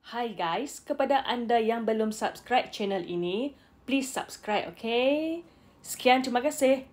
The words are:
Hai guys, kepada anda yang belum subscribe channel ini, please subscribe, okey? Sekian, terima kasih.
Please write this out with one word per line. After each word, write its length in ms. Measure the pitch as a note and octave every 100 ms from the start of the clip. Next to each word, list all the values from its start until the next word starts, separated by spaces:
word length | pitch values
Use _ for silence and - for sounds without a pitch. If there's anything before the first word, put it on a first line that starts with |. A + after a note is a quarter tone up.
| - A#3
Hai 160 | A#3+
guys, 480 | F3 E3+ F3 C#4+ -
kepada 400 | - C#4+ C4+ C#4 -
anda 320 | B3 A3+ A#3
yang 240 | A3 A#3
belum 240 | A3 A3 A3
subscribe 640 | G#3+ G#3+ - - B3 -
channel 320 | - G3+ G3
ini, 480 | F3 F3 F3 G3+ C#4+ - _ _
please 240 | - C4+ C4
subscribe, 640 | - - - - G#3 -
okey? 720 | - A3+ A#3 C4 D4 D#4+ E4 - _ - _
Sekian, 400 | - - B3 B3+
terima 160 | C4 A#3+
kasih. 480 | C#4+ D4 C4 C4 -